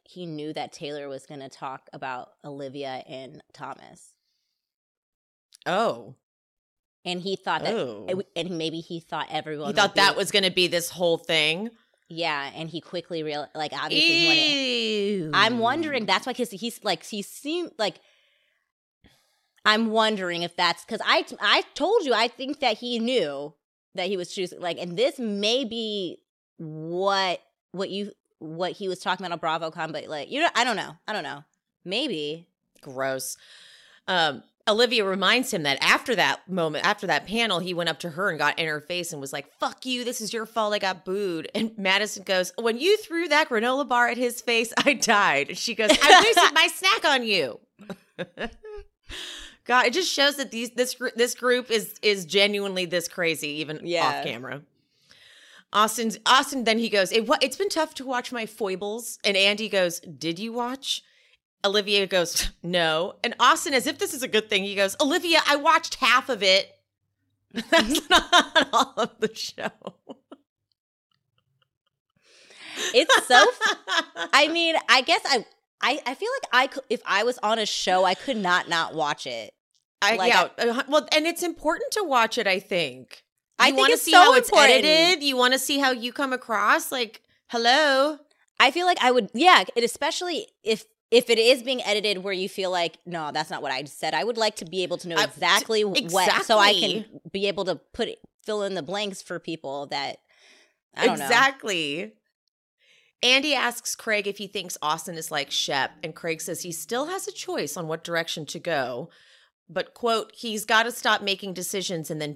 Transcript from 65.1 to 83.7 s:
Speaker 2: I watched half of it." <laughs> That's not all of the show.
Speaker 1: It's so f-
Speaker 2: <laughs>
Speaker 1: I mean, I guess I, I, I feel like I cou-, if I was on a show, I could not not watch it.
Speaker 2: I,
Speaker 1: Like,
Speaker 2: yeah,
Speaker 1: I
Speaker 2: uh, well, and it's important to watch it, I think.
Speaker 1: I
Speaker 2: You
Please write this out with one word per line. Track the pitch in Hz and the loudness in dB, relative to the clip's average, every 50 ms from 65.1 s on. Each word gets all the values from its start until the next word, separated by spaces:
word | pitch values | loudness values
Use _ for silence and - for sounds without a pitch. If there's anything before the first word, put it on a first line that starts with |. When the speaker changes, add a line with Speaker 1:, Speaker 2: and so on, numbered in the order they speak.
| 320 359 349 339 330 302 - 285 | 0 0 2 2 2 4 4 2
Speaker 2:
I | 294 294 | 0 2
watched | 285 330 311 320 311 - - | 4 4 4 4 2 -2 -4
half | - 262 226 240 262 262 - | 0 2 4 4 4 2 0
of | 247 190 | -2 0
it." | 202 190 190 196 - - _ _ _ _ _ _ _ _ _ _ | 4 4 4 4 2 -2 _ _ _ _ _ _ _ _ _ _
<laughs> | _ _ _ _ _ _ - | _ _ _ _ _ _ -10
That's | 233 - - 339 330 226 220 294 330 - - | -10 -2 2 2 4 4 2 0 -2 0 2
not | 359 320 - - 349 330 - - - 320 277 - 220 | 2 2 4 4 4 4 4 4 2 0 2 2 2
all | 233 262 - - 208 | 0 0 0 -2 -4
of | 220 214 - _ | -4 -4 -4 _
the | 220 214 220 | -6 -6 -4
show. | - - - - - 214 214 - _ - - - _ _ - 269 - _ _ 285 - _ _ _ _ _ _ _ _ _ _ _ _ _ _ _ _ _ _ _ _ _ _ _ _ _ _ _ _ _ _ _ _ _ _ _ _ _ _ _ _ - - - - - - - - - - - | -8 -12 -12 -10 -10 -10 -10 -10 _ -16 -18 -18 _ _ -20 -20 -20 _ _ -20 -20 _ _ _ _ _ _ _ _ _ _ _ _ _ _ _ _ _ _ _ _ _ _ _ _ _ _ _ _ _ _ _ _ _ _ _ _ _ _ _ _ -20 -20 -20 -20 -18 -14 -10 -8 -6 2 2
Speaker 1:
It's | 240 320 - 508 427 - - | 4 6 6 6 4 6 6
so | 247 | 8
f- | 247 - - - - 440 415 349 - - | 8 8 6 4 2 0 -2 -2 -4 -6
Speaker 2:
<laughs> | 381 370 339 - - - - - - 254 | -4 -2 -2 -2 -4 -6 -10 -2 2 4
Speaker 1:
I | 269 294 302 | 4 4 4
mean, | 330 339 330 330 320 - - - | 2 2 0 2 0 0 2 4
I | 240 262 | 4 4
guess | 254 - 349 - - | 4 4 2 2 2
I, | 359 277 233 - - _ _ _ _ _ - | 0 0 0 -2 -4 _ _ _ _ _ -4
I, | 202 226 277 302 - | -2 -2 -2 -2 -4
I | 240 269 | -8 -6
feel | - 381 466 539 523 | -6 -4 -4 -4 -6
like | - - 240 | -4 0 2
I | 247 269 269 | 2 2 2
cou-, | - 277 - - | -2 -8 -6 -4
if | 233 240 - | -4 -4 -2
I | - 185 196 220 | 0 0 0 0
was | 240 - - - | 0 -2 -2 -2
on | 208 226 226 | -2 -2 -2
a | 214 | -2
show, | - - - - 196 185 185 190 | -4 -4 -2 0 2 4 4 4
I | 180 190 | 4 2
could | - - 277 247 220 | 0 -2 -4 -4 -2
not | 190 180 180 180 - - | 0 2 2 2 2 0
not | 170 165 160 - 135 | 0 0 0 -2 -2
watch | 160 156 147 151 - - 139 | -2 -2 -2 -2 -4 -6 -8
it. | 120 113 107 - - _ _ _ _ _ _ _ _ _ | -8 -10 -10 -12 -16 _ _ _ _ _ _ _ _ _
Speaker 2:
I, | 202 202 226 | 2 2 2
Speaker 1:
Like, | 190 185 240 220 | 2 4 4 4
Speaker 2:
yeah, | 185 170 - - - | 4 4 2 0 -2
Speaker 1:
I | 233 240 | -2 0
Speaker 2:
uh, | 233 262 - 262 | 0 -2 -2 0
well, | 294 302 - - - | 2 2 2 2 2
and | 311 302 339 | 2 2 0
it's | 339 - 349 | -2 -2 -4
important | 339 330 - - 302 330 349 494 - | -6 -6 -4 -2 -2 -2 -2 -4 -4
to | - 440 392 | -4 -4 -2
watch | 302 269 240 220 220 - 240 | 2 2 2 2 2 0 -2
it, | 202 196 | 0 0
I | 185 196 | 0 -2
think. | 190 - 202 175 160 131 123 131 123 - - - _ _ _ _ _ _ _ - | -2 -2 -2 -2 -2 -2 -6 -10 -18 -20 -20 -20 _ _ _ _ _ _ _ 4
Speaker 1:
I | 240 | 4
Speaker 2:
You | 285 | 6